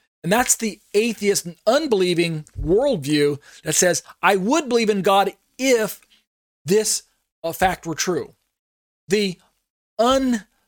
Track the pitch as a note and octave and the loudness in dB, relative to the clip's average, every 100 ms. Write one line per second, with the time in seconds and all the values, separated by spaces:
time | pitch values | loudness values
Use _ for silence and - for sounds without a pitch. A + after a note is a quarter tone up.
0 | _ _ E3 A3 B3 - A3+ - _ G#3 | _ _ -2 0 0 -2 -4 -8 _ 0
1 | A#3 G#3+ G3+ G3 F3 E3 - C#4 D#4+ G#3 | 0 0 -2 -2 -4 -4 0 2 2 0
2 | F3+ E3+ E3+ D#3 D3+ - C#3+ G3 C#4+ G#3 | 2 0 -2 -4 -10 -8 0 2 2 -2
3 | C#3 D3+ D3 C#3+ - - D#3 D3+ F3+ E3 | -2 0 2 0 -10 -12 -4 0 0 0
4 | - - F3 G3 F#3+ D#4 C#4 A#3+ G#3+ G#3 | -6 -2 0 2 0 -2 0 0 0 0
5 | F#3 G3 F#3+ - _ - C4 A#3 G#3+ - | 2 2 0 -6 _ -4 0 0 0 -6
6 | _ _ _ _ _ _ C#3 G#3 G#3+ - | _ _ _ _ _ _ -2 0 0 -4
7 | - _ _ _ E3 D#3 F#3 E3+ E3 - | -8 _ _ _ -10 -2 -2 -2 -8 -6
8 | - E3 G#2+ _ _ _ _ _ _ _ | -4 -4 -6 _ _ _ _ _ _ _
9 | - G#3 G3 E3+ _ _ _ _ _ - | -2 0 0 -6 _ _ _ _ _ 0
10 | A#3+ C4+ C4 A#3 - _ | 2 2 0 -2 -6 _